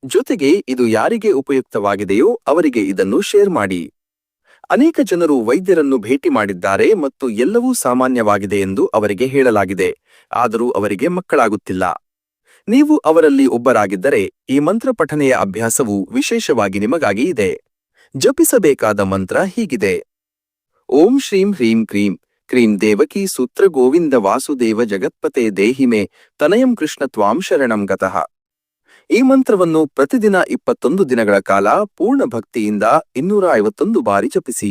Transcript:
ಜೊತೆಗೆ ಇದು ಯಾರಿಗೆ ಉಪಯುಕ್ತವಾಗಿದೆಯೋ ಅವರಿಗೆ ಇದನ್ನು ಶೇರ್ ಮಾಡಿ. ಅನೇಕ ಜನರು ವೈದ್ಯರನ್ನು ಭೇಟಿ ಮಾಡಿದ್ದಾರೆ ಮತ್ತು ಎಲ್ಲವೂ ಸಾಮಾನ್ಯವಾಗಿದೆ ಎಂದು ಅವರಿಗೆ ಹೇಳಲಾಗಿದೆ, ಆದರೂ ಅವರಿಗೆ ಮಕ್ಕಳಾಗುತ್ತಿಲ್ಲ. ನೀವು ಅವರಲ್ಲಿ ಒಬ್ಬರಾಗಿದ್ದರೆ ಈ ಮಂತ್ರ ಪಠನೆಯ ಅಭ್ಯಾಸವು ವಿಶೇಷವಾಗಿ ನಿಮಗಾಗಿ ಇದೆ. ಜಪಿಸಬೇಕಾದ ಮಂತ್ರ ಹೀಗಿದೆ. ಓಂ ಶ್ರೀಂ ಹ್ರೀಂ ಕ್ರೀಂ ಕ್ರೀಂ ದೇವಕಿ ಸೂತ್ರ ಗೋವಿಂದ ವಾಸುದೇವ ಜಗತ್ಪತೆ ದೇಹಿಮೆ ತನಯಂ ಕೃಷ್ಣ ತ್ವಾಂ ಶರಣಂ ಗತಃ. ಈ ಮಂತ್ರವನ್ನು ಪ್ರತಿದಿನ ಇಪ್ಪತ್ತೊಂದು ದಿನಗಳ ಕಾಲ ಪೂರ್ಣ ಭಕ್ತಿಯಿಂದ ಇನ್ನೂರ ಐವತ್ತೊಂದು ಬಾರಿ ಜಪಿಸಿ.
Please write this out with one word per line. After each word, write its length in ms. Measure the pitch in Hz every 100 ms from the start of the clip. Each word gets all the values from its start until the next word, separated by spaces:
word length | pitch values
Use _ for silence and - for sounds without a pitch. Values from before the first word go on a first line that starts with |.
| 131 381
ಜೊತೆಗೆ 360 | - 240 135 381 - 127
ಇದು 100 | 120 110
ಯಾರಿಗೆ 340 | 139 226 214 143
ಉಪಯುಕ್ತವಾಗಿದೆಯೋ 880 | 135 135 123 113 101 101 98 101 175 - -
ಅವರಿಗೆ 300 | 151 302 240 202
ಇದನ್ನು 280 | - 95 - 208
ಶೇರ್ 220 | 202 202 151
ಮಾಡಿ. 220 | 101 90 82 _ _ _ _ _ _ _ -
ಅನೇಕ 260 | 190 311 320 247
ಜನರು 260 | 175 170 139 110
ವೈದ್ಯರನ್ನು 500 | 147 190 175 143 135
ಭೇಟಿ 260 | 104 139 - 123
ಮಾಡಿದ್ದಾರೆ 500 | 104 90 98 98 110 208
ಮತ್ತು 220 | 143 _ 131 107
ಎಲ್ಲವೂ 260 | 131 226 247 247
ಸಾಮಾನ್ಯವಾಗಿದೆ 760 | 135 123 127 123 107 101 98 101 95
ಎಂದು 180 | 98 180 110
ಅವರಿಗೆ 280 | 104 95 131
ಹೇಳಲಾಗಿದೆ, 560 | 139 131 104 95 95 90 - _ _ _
ಆದರೂ 360 | - 120 110 123 95
ಅವರಿಗೆ 280 | 104 98 156 180
ಮಕ್ಕಳಾಗುತ್ತಿಲ್ಲ. 680 | - 147 113 104 - 95 90 - _ _ _ _ _ _ -
ನೀವು 280 | 247 302 302 151
ಅವರಲ್ಲಿ 380 | 160 156 139 131 120
ಒಬ್ಬರಾಗಿದ್ದರೆ 680 | 123 117 101 98 92 110 95 _ -
ಈ 100 | 135 151
ಮಂತ್ರ 220 | 220 262 240
ಪಠನೆಯ 360 | 151 151 139 123 101
ಅಭ್ಯಾಸವು 520 | 95 113 - 120 101 95 -
ವಿಶೇಷವಾಗಿ 640 | 294 233 220 160 101 98 107
ನಿಮಗಾಗಿ 420 | 320 110 101 160
ಇದೆ. 180 | 139 95 - _ _ _ _ _ 139
ಜಪಿಸಬೇಕಾದ 840 | 196 277 320 262 165 135 113 104 98
ಮಂತ್ರ 240 | 95 95 135 190 180
ಹೀಗಿದೆ. 400 | 208 123 98 90 - _ _ _ _ _ _ _ _
ಓಂ 260 | 139 185 269 -
ಶ್ರೀಂ 240 | 196 196 196
ಹ್ರೀಂ 260 | 117 113 110
ಕ್ರೀಂ 220 | 101 101 87 _ _ _
ಕ್ರೀಂ 240 | 127 117 101
ದೇವಕಿ 420 | 107 104 147 202 196
ಸೂತ್ರ 380 | - 127 - 196 147
ಗೋವಿಂದ 360 | 127 160 160 131 98
ವಾಸುದೇವ 560 | 117 - 139 113 107
ಜಗತ್ಪತೆ 680 | 117 98 143 _ 113 - 113 95
ದೇಹಿಮೆ 420 | 104 135 131 110 95 _ _ _
ತನಯಂ 340 | 151 208 262 233
ಕೃಷ್ಣ 220 | 156 - 139
ತ್ವಾಂ 320 | - 101 131 190
ಶರಣಂ 360 | 175 131 110 101
ಗತಃ. 260 | 95 95 92 - _ _ _ _ _ _ _ _
ಈ 100 | 233 262
ಮಂತ್ರವನ್ನು 500 | 269 262 208 175 160 151 -
ಪ್ರತಿದಿನ 420 | 139 262 214 190 - -
ಇಪ್ಪತ್ತೊಂದು 480 | - 120 123 190 160
ದಿನಗಳ 280 | 120 107 101 -
ಕಾಲ 220 | 98 101 151 208 _
ಪೂರ್ಣ 240 | 190 277 160
ಭಕ್ತಿಯಿಂದ 520 | 117 - 120 104 104 107 147 - -
ಇನ್ನೂರ 260 | 170 208 185 127
ಐವತ್ತೊಂದು 420 | 104 - 175 226 220
ಬಾರಿ 200 | 202 285 196
ಜಪಿಸಿ. 340 | - - 104